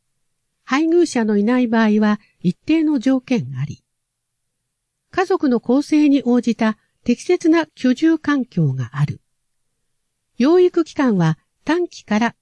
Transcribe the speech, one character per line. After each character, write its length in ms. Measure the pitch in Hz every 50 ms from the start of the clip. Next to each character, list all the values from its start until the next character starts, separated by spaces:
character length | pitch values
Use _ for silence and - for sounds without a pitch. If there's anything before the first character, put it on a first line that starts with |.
| _ _ _ _ _ _ _ _ _ _ _ _ _
配 240 | - 262 285 330 320
偶 160 | 339 349 339
者 220 | - - 247 226
の 100 | 214 208
い 80 | 202 202
な 160 | 226 254 254
い 80 | 247 220
場 160 | 233 226 226
合 160 | 214 208 214
は 180 | 214 208 214 - _ _ _ _
一 140 | - 180 -
定 280 | _ _ - 311 330
の 160 | 311 311 302 240
条 220 | - 262 269 254
件 320 | - - 254 214 127 127 135 127
あ 60 | 147
り。 180 | 147 - - _ _ _ _ _ _ _ _ _ _ _ _ _ _ _ _ _ _ _ _ _ _ _ _ _ _
家 120 | - 359 381
族 240 | 330 381 - 311 262
の 100 | 240 220
構 240 | - - 247 285
成 260 | - - 311 302 302 285
に 140 | 277 269
応 180 | 247 240 247 247
じ 140 | - 240 220
た 240 | - 226 220 214 _ _ _ _ _
適 220 | - 240 233 - -
切 240 | - 359 349 - 320
な 180 | 330 339 311 - _
居 200 | - - 254 254
住 220 | - 320 320 330
環 280 | 311 - 294 285 269 240
境 280 | - - 175 156 135 131
が 160 | 131 120 110
あ 120 | - 143 147
る。 160 | - - - _ _ _ _ _ _ _ _ _ _ _ _ _ _ _ _ _ _ _ _ _ _ _
養 240 | - 233 302 349 370
育 240 | 359 359 - 339 320
期 100 | - -
間 220 | - 277 247 208
は 200 | 180 165 160 156 - _ _ _ _ -
短 240 | 285 320 359 349 -
期 160 | - - -
か 160 | - 208 214
ら 160 | 233 233 - _